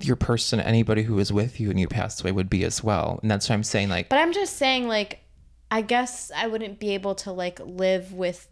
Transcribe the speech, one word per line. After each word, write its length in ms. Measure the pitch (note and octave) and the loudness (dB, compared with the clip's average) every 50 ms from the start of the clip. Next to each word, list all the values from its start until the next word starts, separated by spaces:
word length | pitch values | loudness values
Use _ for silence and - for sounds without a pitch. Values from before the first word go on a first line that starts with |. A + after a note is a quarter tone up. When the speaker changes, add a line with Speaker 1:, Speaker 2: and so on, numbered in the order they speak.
Speaker 1:
your 140 | - C3 B2+ | -2 -2 0
person, 440 | - - - A#2+ A2+ - - A#2+ A2 | 0 2 0 0 0 0 0 0 0
anybody 420 | - - A2+ A2+ A2+ - G#2+ G#2+ A2 | 2 4 4 4 4 4 2 2 2
who 120 | A2 A2 | 2 2
was 160 | G2 G2+ - G2+ | 2 2 2 2
with 260 | G2+ G#2+ B2 - - | 2 0 0 -2 -2
you 100 | A2 G2+ | -2 0
and 80 | F#2+ F#2+ | 2 2
you 80 | F2+ D#2 | 2 2
passed 340 | - - - - - - | 0 -2 -2 -2 -4 -4
away 100 | - F#2 | -2 0
would 180 | F#2+ G2 F#2 F#2+ | 0 0 0 2
be 140 | - F#2 F2 | 2 0 2
as 180 | E2+ - - - | 0 -2 -2 0
well. 360 | A2 G#2 E2+ - - - - | 2 2 2 2 0 -2 -2
And 80 | - A2 | 0 0
that's 200 | G#2+ G2+ - - | 0 2 2 0
what 60 | A#2 | 0
I'm 80 | G#2 G#2+ | 0 0
saying, 260 | - - G#2+ G2 G2 | 0 0 0 0 0
like, 180 | F#2 F2+ F2 - | 0 -2 -2 0
Speaker 2:
But 100 | - C#4+ | 2 2
I'm 120 | D#4+ E4+ E4+ | 2 2 2
just 220 | G4+ G4 - - | 0 -2 -2 -2
saying, 320 | - C#4+ C4 C4 B3+ B3 A#3 | 0 0 2 2 2 0 0
like, 320 | A3 G#3+ G3+ G3+ - - - - - - - - - - - - | -2 -2 -2 -4 -8 -14 -20 -20 -20 -20 -20 -20 -20 -20 -8 -2
I 120 | A3 A3+ | -2 -2
guess 500 | G#3+ A3+ A#3+ A#3+ B3+ B3 - - - - C#3+ | 0 2 2 2 2 0 -4 -10 -12 -8 -6
I 140 | D3+ G#3 A3+ | -4 -4 -2
wouldn't 320 | A3 A3 A3+ G3+ G3+ G#3 | -4 -4 -6 -8 -8 -6
be 120 | G#3+ G#3 G3+ | -4 -2 -2
able 200 | G3 F#3+ G3+ F#3+ | -2 -2 -4 -4
to, 160 | G3 - G3+ F#3 | -4 -6 -8 -6
like, 260 | F3+ F3+ F3+ F3+ F3+ | -6 -6 -6 -6 -8
live 540 | - - F3+ F3+ F#3+ F#3 F#3+ F#3 F3+ F#3 F#3+ | -12 -12 -4 0 2 2 2 2 0 -4 -6
with 340 | F3+ F#3 F3 F3 - - - | -4 -2 -2 -4 -6 -10 -12